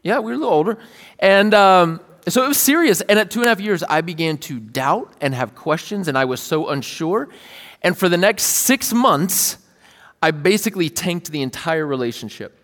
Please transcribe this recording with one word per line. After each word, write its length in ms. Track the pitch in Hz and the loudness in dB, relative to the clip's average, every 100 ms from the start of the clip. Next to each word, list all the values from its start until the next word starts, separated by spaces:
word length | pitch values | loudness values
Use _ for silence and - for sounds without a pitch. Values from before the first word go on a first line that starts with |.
yeah, 160 | 170 233 | 0 -2
we 80 | 220 | -2
were 80 | |
a 40 | 247 | -4
little 140 | 262 | 0
older. 240 | 156 175 220 - - - - | 2 2 -4 -12 -20 -20 0
And, 360 | 190 196 214 | 4 6 6
um, 460 | 208 196 185 170 165 - - - | 6 8 6 4 -2 -14 -10 -2
so 160 | 247 | 0
it 40 | 262 | 0
was 100 | 277 | 0
serious. 420 | - 311 320 196 | 2 4 4 2
And 180 | - 208 | 2 2
at 120 | 269 | 2
two 100 | 226 | 0
and 60 | 240 | 0
a 20 | |
half 140 | 208 | 0
years, 200 | 208 180 | -2 -4
I 200 | 165 156 | 0 -2
began 340 | 165 160 160 151 | -2 -4 -4 -4
to 220 | - 127 | -8 -12
doubt 540 | 110 127 131 196 - _ | -10 -4 -2 -2 -4 _
and 120 | 143 | -4
have 200 | 127 123 | -2 -6
questions, 520 | - 160 160 - 202 170 | -6 -4 -4 -4 -6 -2
and 120 | 131 | 0
I 80 | 131 | -2
was 140 | 123 | -4
so 280 | - 156 165 | -4 -4 -2
unsure. 640 | 139 - - 160 208 285 - - - - - | -6 -8 -8 -4 -4 -6 -16 -20 -20 -20 -4
And 160 | 175 - | -4 0
for 140 | 185 | 0
the 80 | 175 | 2
next 240 | 196 196 | 2 0
six 500 | - - - 269 - | -2 -2 0 0 0
months, 640 | 233 247 147 180 - - - _ _ _ _ - _ | 2 2 2 0 -2 -4 -6 _ _ _ _ -20 _
I 100 | 160 | -2
basically 580 | 151 151 208 226 190 160 | 0 0 0 -2 -4 -4
tanked 420 | - 175 170 165 | -4 -4 -6 -6
the 80 | 151 | -6
entire 460 | 131 - 170 160 151 | -6 -6 -4 -4 -2
relationship. 720 | 135 120 - 107 - 98 _ | -2 -4 -6 -14 -14 -16 _